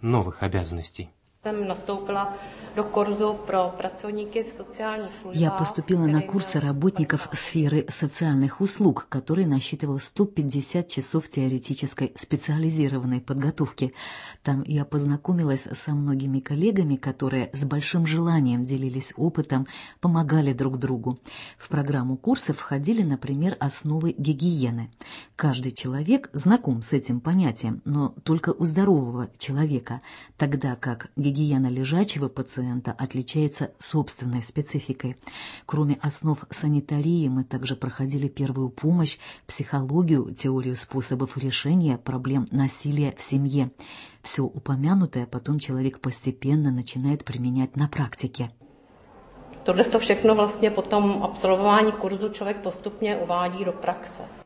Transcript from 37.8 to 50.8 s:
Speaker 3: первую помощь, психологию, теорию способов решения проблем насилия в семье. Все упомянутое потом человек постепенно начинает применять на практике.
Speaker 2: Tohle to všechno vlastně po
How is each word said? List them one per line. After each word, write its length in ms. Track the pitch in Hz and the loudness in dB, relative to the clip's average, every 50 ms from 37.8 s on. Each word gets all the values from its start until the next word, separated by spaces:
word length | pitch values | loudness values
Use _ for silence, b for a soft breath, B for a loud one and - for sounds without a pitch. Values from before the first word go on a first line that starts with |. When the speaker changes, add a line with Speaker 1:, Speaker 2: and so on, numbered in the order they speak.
| - 127 - - 131 135 143 143 143 139 | -4 -6 -4 -2 -2 -2 0 0 -2 -2
Speaker 3:
первую 400 | - - 139 135 127 135 131 123 | -2 -2 -2 0 0 0 -2 -2
помощь, 480 | 123 - - 156 175 175 160 143 - B B B B B B | -4 0 2 4 4 4 4 2 0 B B B B B B
психологию, 880 | - - - 143 - - 139 131 131 143 175 180 160 160 135 - - 120 | -8 -6 -6 -4 -2 -2 -2 0 2 2 2 4 6 4 4 2 0 -4
теорию 420 | - - 135 131 131 127 127 123 | -2 -2 0 0 0 0 -2 -4
способов 640 | - - - - 135 123 - 135 127 135 127 - 135 | -4 -6 -4 -4 -4 -2 -2 -2 -2 -2 -2 -2 -4
решения 580 | 135 131 123 - - 143 170 185 170 147 123 120 | -4 -2 -2 -2 0 2 4 4 4 4 2 0
проблем 500 | - - 131 127 127 131 135 139 113 - | -2 -4 -4 -2 -2 0 0 0 0 0
насилия 640 | - 131 139 131 - - - 147 147 147 147 139 - | 2 2 2 2 0 -2 -4 -2 0 2 0 0 -2
в 60 | - | -4
семье. 480 | - - 135 135 139 139 135 143 143 135 - B B B B B B B B B | -6 0 0 2 2 2 2 2 0 0 -2 B B B B B B B B B
Все 220 | - - - - 131 | -10 -6 -2 -2 -2
упомянутое 800 | - - 131 - - 139 131 139 160 196 196 180 151 - 127 120 | -2 -4 -6 -2 -2 0 2 4 4 6 4 4 4 2 -2 -4
потом 320 | 117 - 120 117 139 147 151 | -4 -6 -8 -2 -2 -2 -2
человек 400 | - - 131 131 131 135 131 - | 0 -2 -2 0 0 -2 -2 -2
постепенно 720 | - 131 120 - - 131 127 - - 135 147 156 147 139 | -6 -6 -6 -2 -4 -4 -4 -2 0 2 4 4 4 2
начинает 520 | 127 123 120 - - 131 131 139 147 147 - | 2 0 -2 -4 -6 -2 0 0 0 0 -2
применять 520 | - 120 120 123 127 123 131 131 131 - | -6 -6 -2 -2 0 2 2 0 0 0
на 120 | 139 143 147 | -2 -2 0
практике. 600 | - - 143 110 - - - 131 - - 127 113 - _ - - - _ _ _ - - - - - - - - - - - - - - - | 0 -2 -2 -2 -4 -6 -6 -6 -4 -4 -6 -6 -6 _ -20 -20 -20 _ _ _ -20 -20 -20 -20 -20 -20 -20 -20 -20 -20 -20 -20 -20 -4 0
Speaker 2:
Tohle 200 | - 180 180 - | 0 2 2 0
to 140 | - - 226 | 2 0 0
všechno 360 | - - 202 202 - 220 220 | 2 2 2 4 6 6 6
vlastně 360 | 208 208 208 208 - 214 214 | 6 4 2 2 2 0 2
po 120 | 208 196 | 2 0